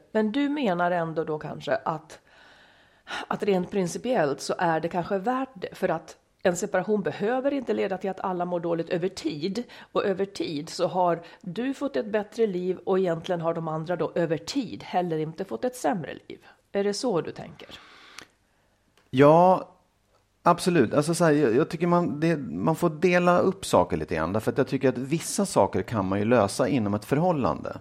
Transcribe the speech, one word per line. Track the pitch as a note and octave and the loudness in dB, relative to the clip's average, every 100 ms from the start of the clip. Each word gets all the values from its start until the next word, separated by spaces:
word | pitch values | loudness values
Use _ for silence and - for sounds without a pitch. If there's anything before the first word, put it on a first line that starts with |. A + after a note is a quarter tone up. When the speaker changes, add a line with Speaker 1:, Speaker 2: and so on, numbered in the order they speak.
| - | -4
Speaker 1:
men | A3 G#3+ | 0 0
du | B3 C#4+ | 0 0
menar | D4+ A#3+ F3 F3 | 0 0 0 0
ändå | F3 E3 D#3+ | 0 0 -2
då | D#3 D3+ | -4 -4
kanske | D3+ C#3+ D3 C3 | -6 -8 -2 -2
att, | - D#3 - - _ _ - - _ _ _ _ - - - | -2 -6 -10 -20 _ _ -20 -20 _ _ _ _ -12 -12 -6
att | F#3+ | -4
rent | G#3 F#3+ F3+ | 0 0 0
principiellt | G3+ F3 F3+ A#3+ A#3+ D3 C#3 | -2 -2 -4 -2 0 0 -2
så | - - | -4 -2
är | F3 D#3+ | 0 0
det | E3 | -2
kanske | F#3 E3 G3 | -4 -2 -2
värt | G3+ B3+ C4 | -2 -2 -4
det, | - - | -8 -12
för | - F#3 | -4 -2
att | E3 - - _ _ | -2 -6 -20 _ _
en | F#3+ F3 | -2 0
separation | G3+ F#3 F3+ G#3 | -2 -2 0 0
behöver | E3+ - G#3 B3+ C4+ | -2 -2 -2 0 0
inte | C#4 A#3+ | -2 -2
leda | G#3+ G#3 F#3 | -2 -2 -4
till | G3 | -6
att | F#3 | -6
alla | F#3+ F3+ | -4 -4
mår | F3+ F3 | -2 -2
dåligt | E3+ E3 E3 | -2 -2 -2
över | F3+ F3+ | -2 -2
tid. | F#3 E4 D3+ E3+ G3 A#3+ - - | -4 -6 -4 -4 -4 -8 -14 -6
Och | - | -2
över | G#3 F#3 | 0 0
tid | G3 - - D3 D#3+ | -4 -4 -6 -6 -8
så | - E3+ | -4 -2
har | F3 F3+ E3 - - | 2 2 0 -4 -16
du | F#3 E3+ B3+ | -10 -6 -6
fått | C4+ C#4 C4 | -4 -4 -4
ett | A3 | -2
bättre | G#3+ G3+ - A3+ | -4 -4 0 0
liv | F3+ F3+ F3+ | 0 -2 -4
och | - F#3+ | 0 2
egentligen | F#3+ D#3+ - F3 | 2 0 -2 -2
har | E3 | -2
de | E3 D#3+ | -2 -4
andra | D#3+ D#3+ F3 | -6 -4 -2
då | D#3 | -2
över | F#3 E3+ D#3 | 0 0 -2
tid | - C#4+ G#3 G#2 | -2 -6 -6 -8
heller | - F#3 F3+ D#3 | -4 -2 0 -2
inte | D#3 E3 | -4 -6
fått | F#3+ A3+ | -8 -4
ett | B3 B3 | -4 -2
sämre | D4+ G#3+ C#3+ - - | -2 -2 -4 -10 -14
liv. | - - _ _ | -18 -18 _ _
Är | G3+ | -2
det | G3+ | -2
så | G3+ C4 F3 | -2 0 -2
du | - | -2
tänker? | - - - - - - - - - - _ _ _ _ _ _ _ _ | -10 -14 -18 -20 -20 -20 -20 -20 -20 -20 _ _ _ _ _ _ _ _
Speaker 2:
Ja, | B2+ C#3+ D#3+ F#3 F#3 - _ _ _ _ _ _ _ | 6 8 10 8 4 0 _ _ _ _ _ _ _
absolut. | E3+ E3+ F#3 E3+ G#2+ | 2 2 4 4 4
Alltså | C3 D3+ | 2 0
så | E3 | 2
här, | E3+ | 4
jag, | D3 C3+ | 4 4
jag | A2+ D#3+ | 4 2
tycker | E3 F3 | 0 2
man, | F3 F3 D3 | 2 2 0
det, | E3 D#3+ | 0 0
man | A#2+ D#2 B2+ D#3 | -2 -2 -2 0
får | E3+ | 0
dela | D3+ F3+ F3+ F3 F3 | 0 2 4 4 4
upp | - F#3+ - | 2 0 2
saker | G3 - E2 | 4 4 0
lite | D#2 | -2
grann. | E2 D#2+ | -2 -2
Därför | G#2 B2 | 0 0
att | A#2 | 0
jag | B2+ | 0
tycker | C3 C3 | 2 2
att | B2+ | 0
vissa | C3 E3 - - G3 | -2 -4 -4 -4 0
saker | C3+ G2 G2 | 4 4 2
kan | F#2+ G#2+ F#2 | -2 -2 0
man | G2 | 0
ju | |
lösa | G#2+ B2 G2+ - B2+ | 4 4 4 2 0
inom | B2+ G#2 | 0 0
ett | G#2 | -2
förhållande. | - C#3 F3+ D#3 G2 C#2+ - - | 0 0 2 2 0 -2 -6 -12